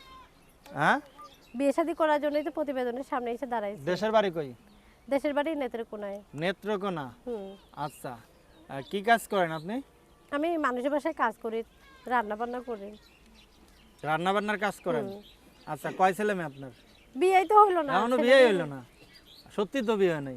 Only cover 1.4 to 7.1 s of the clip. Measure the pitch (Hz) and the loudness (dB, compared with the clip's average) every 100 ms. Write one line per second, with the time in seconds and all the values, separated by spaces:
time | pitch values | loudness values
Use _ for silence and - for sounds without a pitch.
1.4 | - 240 277 330 320 330 311 294 294 294 | -12 -2 0 2 0 0 2 2 0 -2
2.4 | 311 311 285 262 247 240 277 262 240 233 | -4 -4 -4 -4 -4 -6 -6 -6 -4 -6
3.4 | 247 233 202 202 139 180 220 220 202 160 | -4 -4 -4 -6 -4 -2 2 2 2 -2
4.4 | 139 120 - - - - - 277 294 285 | -8 -10 -20 -20 -20 -16 -4 -2 0 -2
5.4 | 294 294 247 233 226 214 202 202 196 139 | -2 -2 -4 -6 -10 -10 -10 -10 -12 -4
6.4 | 175 196 202 202 196 165 131 | -4 -4 -4 -4 -2 -4 -8